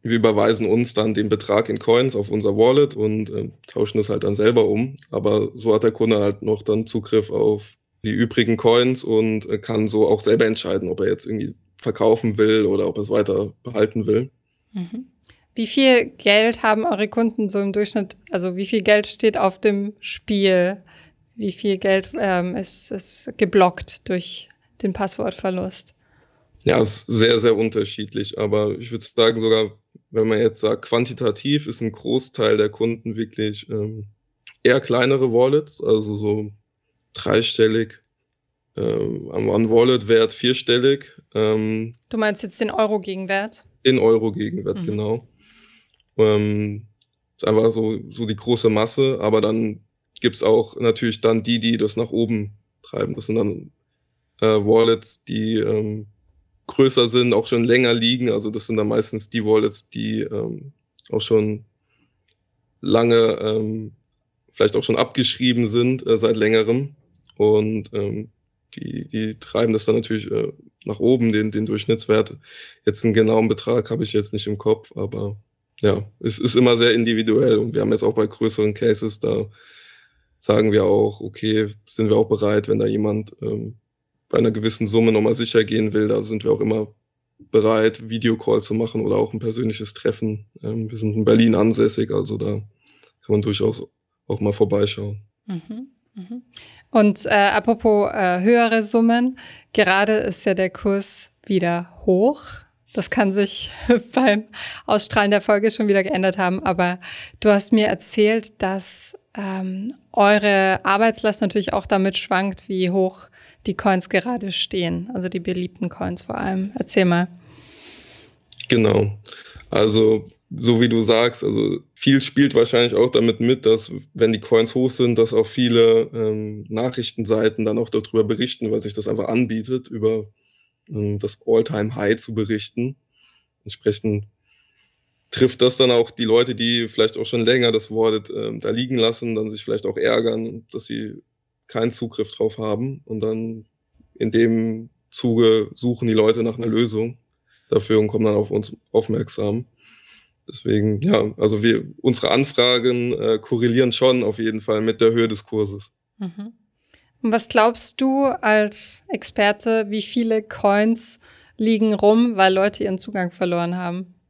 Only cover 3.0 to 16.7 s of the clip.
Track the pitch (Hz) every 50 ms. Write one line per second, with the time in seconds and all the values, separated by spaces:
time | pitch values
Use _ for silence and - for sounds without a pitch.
3 | 107 107 107 107 107 - 104 107 107 - - _ - - - - 107 104 - 113
4 | 104 107 104 104 - 101 101 98 107 113 120 117 107 101 104 107 123 135 139 -
5 | - _ 117 110 101 104 104 104 101 - - - 107 117 107 107 120 113 110 -
6 | 113 113 110 104 101 101 101 - - 107 107 104 - - 107 110 110 - - 113
7 | 104 - - 110 104 104 101 104 110 107 107 104 104 - _ _ _ _ _ _
8 | - 110 107 98 120 113 - - 117 110 113 101 - 117 117 123 123 127 127 127
9 | - - 110 110 110 110 110 107 95 - 107 107 - - 113 107 107 107 101 107
10 | 110 - 107 104 - 104 110 113 113 110 110 - - 90 95 95 92 90 - -
11 | 95 92 90 - - - 110 107 104 - - _ _ _ _ - - 120 104 -
12 | 110 113 113 113 - 113 104 104 107 107 110 110 104 95 98 98 98 - - 107
13 | 101 101 104 107 101 - 95 98 104 98 - _ _ 123 117 110 104 - - 117
14 | 101 90 107 110 131 135 _ _ _ _ _ _ _ _ - 202 175 170 - 247
15 | 262 _ _ _ _ _ _ _ _ _ _ - 226 214 - 277 269 262 254 240
16 | 226 - - - - 208 202 214 220 233 226 - - 220